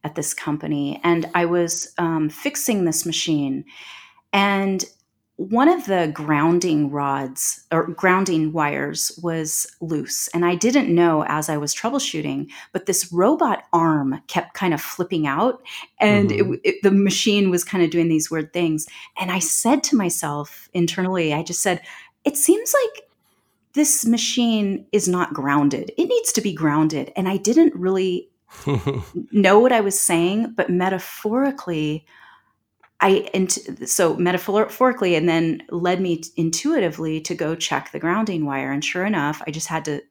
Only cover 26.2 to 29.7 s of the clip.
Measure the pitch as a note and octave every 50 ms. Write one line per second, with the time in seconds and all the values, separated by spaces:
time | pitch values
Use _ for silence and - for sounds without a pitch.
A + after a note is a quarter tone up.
26.2 | A4+ - - A#3 - G3+ F3 D3+ D#3+ D3+ D3 D#3 D#3 D#3 D#3 C#3+ B2+ - - -
27.2 | F#3 F#3 G3 F#3+ G3 G#3 B3 D#4 E4 D4+ - F3+ F3+ F#3 F#3+ F#3+ F#3+ F#3+ F3+ F#3
28.2 | - _ _ _ _ _ - - - C#3+ C#3+ A#2 - C#3 C#3 B2 - - - F3+
29.2 | - - - G#3 G3 F#3 G3 G#3+ A#3 B3+